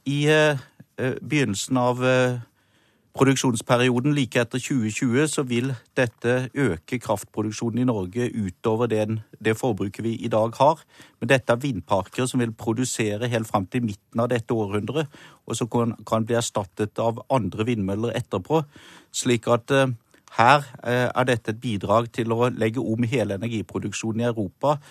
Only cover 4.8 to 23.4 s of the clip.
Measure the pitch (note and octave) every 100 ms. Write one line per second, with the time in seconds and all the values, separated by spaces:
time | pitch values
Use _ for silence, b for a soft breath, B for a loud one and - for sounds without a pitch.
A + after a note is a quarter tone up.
4.8 | G#2+ G#2+ C3 B2 D#3 D3+ C3 A#2+ C3+ B2
5.8 | - - A#2+ - A#2+ B2+ B2+ C#3 B2+ D#2+
6.8 | - B2 - G#2 - - G#2+ A2 A#2 A2+
7.8 | B2+ A2 F#2 G2+ A#2+ A2+ G2 - A2+ A2
8.8 | A#2+ G#2+ G#2+ A2 - - G#2+ A2 C3 F#2+
9.8 | G2 - A2 A2 A#2 A2 A2+ - C3+ D#3+
10.8 | - B B B - C3+ - A#2+ C#3+ G2+
11.8 | - G2 - - B2+ B2+ A#2 A2 A#2 A2+
12.8 | B2+ - G#2+ G#2 A#2+ A#2 A2 G#2+ F#2 B2+
13.8 | A#2 G2+ _ A#2+ A#2+ B2 - A#2 G2+ G#2
14.8 | G#2+ C#3+ D3 B B B - A#2 A#2+ A#2+
15.8 | A#2 A2 - A2+ A2 A#2 A2+ - G2+ -
16.8 | G#2 - A2+ A2+ - C3+ F#2+ G2+ A2 A2+
17.8 | F#2+ G#2 A#2 B2 - G2+ F2+ D#3 D3 B
18.8 | B B B - C3 A#2+ - A#2+ - C#3
19.8 | C3 A#2 _ _ _ - A#2 D3 B2+ -
20.8 | - B2 B2 - B2+ A#2 - A2 B2 G2
21.8 | F#2+ G#2+ A#2 - A2+ A2+ B2 E2+ A2+ A#2+
22.8 | A2 A2 A#2 A#2+ G2+ G2